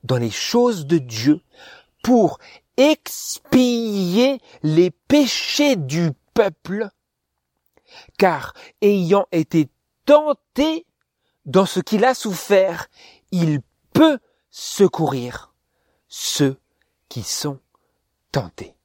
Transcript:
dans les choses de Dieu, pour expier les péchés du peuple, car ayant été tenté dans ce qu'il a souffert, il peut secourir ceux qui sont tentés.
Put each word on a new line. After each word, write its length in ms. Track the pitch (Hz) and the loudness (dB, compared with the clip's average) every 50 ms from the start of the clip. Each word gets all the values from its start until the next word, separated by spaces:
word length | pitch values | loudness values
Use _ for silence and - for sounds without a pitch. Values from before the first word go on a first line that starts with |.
dans 140 | - 123 131 | -4 -2 -2
les 140 | 123 120 113 | -2 -2 -4
choses 560 | 104 - - - - 233 240 247 226 180 151 | -6 -6 -8 -2 0 2 2 2 0 -4 -2
de 120 | 139 170 165 | -2 -2 -2
Dieu, 420 | 131 123 113 107 117 139 151 165 _ _ _ _ - - - - _ _ _ _ | -2 -4 -10 -2 2 2 0 0 _ _ _ _ -20 -20 -20 -20 _ _ _ _
pour 360 | _ - 254 233 214 170 - - _ - - - _ _ _ | _ 2 4 4 4 2 0 -4 _ -20 -20 -20 _ _ _
expier 1600 | - 262 302 311 _ _ - - - - - - - _ - - 254 254 247 240 233 233 220 208 196 190 175 175 214 247 269 277 247 _ _ - - | 2 4 4 4 _ _ -16 -14 -14 -12 -12 -12 -14 _ 0 2 2 2 2 0 -2 -4 -4 -4 -4 -4 0 2 2 2 2 0 -4 _ _ -20 -6
les 280 | - 151 156 160 180 180 | -4 0 2 2 2 2
péchés 840 | - _ _ _ 277 294 285 233 - - - - - - 294 294 262 | 0 _ _ _ 4 4 4 2 0 -6 -6 -6 -2 0 0 0 0
du 340 | 190 147 127 139 170 175 160 135 _ _ _ _ | -2 -4 -4 -2 -2 -2 -2 -4 _ _ _ _
peuple, 540 | 226 214 196 160 _ _ - 185 208 226 196 _ _ _ _ _ _ _ _ _ _ _ _ _ _ _ _ _ _ _ _ - - - _ _ _ | 0 0 0 -2 _ _ -10 -8 -8 -8 -10 _ _ _ _ _ _ _ _ _ _ _ _ _ _ _ _ _ _ _ _ -20 -20 -20 _ _ _
car 360 | - 185 165 139 - - - - - - _ _ | 0 2 2 -2 -8 -14 -18 -20 -20 -20 _ _
ayant 460 | - 202 202 196 180 160 202 202 190 _ | 2 2 2 2 2 2 2 0 0 _
été 380 | - 170 156 _ - 165 151 135 _ _ _ _ _ _ _ | -2 -4 -4 _ 0 -2 -2 -2 _ _ _ _ _ _ _
tenté 800 | - 294 302 302 302 285 _ _ _ _ - 285 320 320 320 339 _ _ _ _ _ _ _ _ _ _ _ _ | 4 4 4 4 0 -4 _ _ _ _ -2 -2 -2 -2 -6 -10 _ _ _ _ _ _ _ _ _ _ _ _
dans 220 | - 131 190 196 | -2 0 0 0
ce 140 | 180 - 185 | 2 -2 -6
qu'il 240 | 170 - 214 208 214 | -4 -2 0 2 2
a 100 | 254 254 | 2 0
souffert, 760 | - - 226 185 165 - - 202 190 190 190 170 170 - _ _ _ - - _ _ _ _ | -2 -6 -8 -8 -8 -2 2 2 2 2 2 -2 -8 -12 _ _ _ -20 -20 _ _ _ _
il 300 | - 180 170 160 147 143 - _ _ _ _ _ | -2 0 0 0 0 -2 -4 _ _ _ _ _
peut 260 | _ - 311 320 294 240 _ _ _ _ _ _ | _ 4 4 4 4 0 _ _ _ _ _ _
secourir 1000 | _ - - - - - 202 180 - - 160 147 139 131 120 101 - - - _ _ _ _ _ _ _ _ _ _ _ _ _ | _ -16 -14 -14 0 2 2 2 2 -2 -4 -4 -4 -6 -8 -10 -12 -14 -18 _ _ _ _ _ _ _ _ _ _ _ _ _
ceux 500 | - - - - - - 151 139 135 _ _ _ _ _ _ _ _ _ _ _ | -16 -12 -10 -8 -2 0 0 0 -2 _ _ _ _ _ _ _ _ _ _ _
qui 140 | - 123 | -14 -12
sont 380 | 101 - - - - 151 139 135 _ _ _ _ _ _ _ _ _ _ _ _ _ _ | -10 -8 -8 -8 -6 -8 -10 -10 _ _ _ _ _ _ _ _ _ _ _ _ _ _
tentés. 420 | - 143 110 87 _ - 92 - _ _ | -6 -6 -6 -6 _ -18 -20 -20 _ _